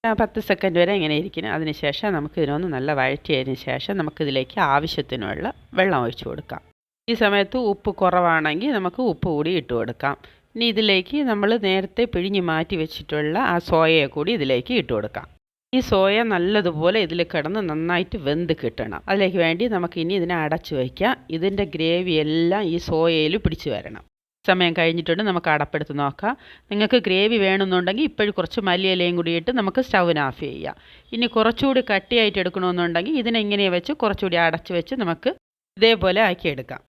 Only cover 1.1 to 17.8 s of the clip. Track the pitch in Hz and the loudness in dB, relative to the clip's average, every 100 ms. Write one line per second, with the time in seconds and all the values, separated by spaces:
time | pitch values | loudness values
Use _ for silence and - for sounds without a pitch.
1.1 | 151 180 - 135 151 156 147 147 139 214 | -2 -2 -6 -4 -4 -4 -2 -4 -2 -2
2.1 | 175 151 - 147 147 180 135 139 143 131 | -2 -4 -2 -2 -2 -2 -4 -2 0 0
3.1 | 139 - 143 131 127 - 131 - 196 151 | -2 -2 -2 -2 -6 -6 -6 -4 -4 -4
4.1 | - 151 135 131 - 160 139 156 - 139 | -4 -2 -2 -2 0 2 2 0 -6 -6
5.1 | 127 101 80 208 - - - 190 151 117 | -6 -6 -4 -6 -8 -8 0 2 2 -2
6.1 | 120 - - - - _ _ _ _ - | -6 -10 -10 -12 -16 _ _ _ _ -4
7.1 | 233 214 202 196 254 226 202 - 185 185 | 0 2 2 0 0 -2 -2 -4 0 2
8.1 | 180 175 165 156 151 254 240 180 175 254 | 4 4 2 0 -2 0 0 -2 -2 -2
9.1 | 160 - 151 156 180 123 120 110 120 139 | 0 -2 0 0 -2 -2 -4 -4 -4 -4
10.1 | 143 - _ _ 226 233 208 214 190 180 | -4 -12 _ _ -2 0 2 2 2 2
11.1 | 294 269 208 202 226 196 190 190 - 233 | -2 0 2 2 2 2 0 0 -2 -2
12.1 | 180 185 196 175 160 160 185 156 - - | 0 0 0 0 0 -2 -4 -4 -8 -6
13.1 | 151 151 180 262 175 - 165 160 160 139 | -4 -2 0 0 0 2 4 6 4 2
14.1 | - 147 226 135 127 120 247 - 110 104 | -2 -2 0 2 0 0 -2 0 -2 -4
15.1 | - - _ _ _ _ 254 254 196 190 | -10 -14 _ _ _ _ -2 2 2 4
16.1 | 208 233 190 175 208 175 156 165 214 180 | 4 2 0 2 2 0 2 2 2 0
17.1 | 170 165 175 147 208 185 151 | -2 -2 -2 -2 -4 -4 -2